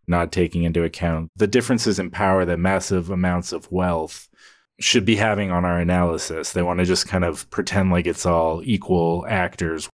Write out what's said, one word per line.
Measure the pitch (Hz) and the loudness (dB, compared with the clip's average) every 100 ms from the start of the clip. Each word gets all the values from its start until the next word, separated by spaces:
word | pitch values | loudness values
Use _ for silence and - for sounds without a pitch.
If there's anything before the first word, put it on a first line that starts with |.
| - | -2
not | 87 82 | 0 0
taking | - 85 87 | 0 0 0
into | 85 85 | 0 0
account | 82 - 87 80 80 - | -2 -2 -2 -2 -4 -2
the | 104 | 2
differences | 123 120 120 113 95 | 2 2 0 0 -2
in | 90 | -4
power | 92 98 95 90 | -2 2 2 2
that | 85 | 0
massive | 92 95 - 95 85 | 0 0 0 -2 -2
amounts | 92 90 90 90 | 0 0 0 -4
of | 85 - | -8 -4
wealth | 92 90 85 78 - - _ - _ _ - | -2 0 -2 -4 -10 -20 _ -20 _ _ -4
should | - 123 | 0 2
be | 98 104 | 2 2
having | 110 104 98 | 2 0 0
on | 87 90 | 0 2
our | 87 | 2
analysis. | 87 90 87 80 - 80 78 | 2 2 2 0 -4 -6 -4
They | 92 | -2
wanna | 87 87 90 | 0 2 2
just | 90 - | 2 0
kind | 92 | 0
of | 87 73 - | 0 -2 -6
pretend | - 92 101 92 | -6 -2 0 2
like | 90 87 | 2 0
it's | 82 | -2
all | 90 85 82 80 | 0 2 2 0
equal | 113 98 - 92 82 87 - | -2 -2 2 2 2 0 -2
actors. | 92 90 - 85 80 - | -2 -2 -2 -4 -4 -8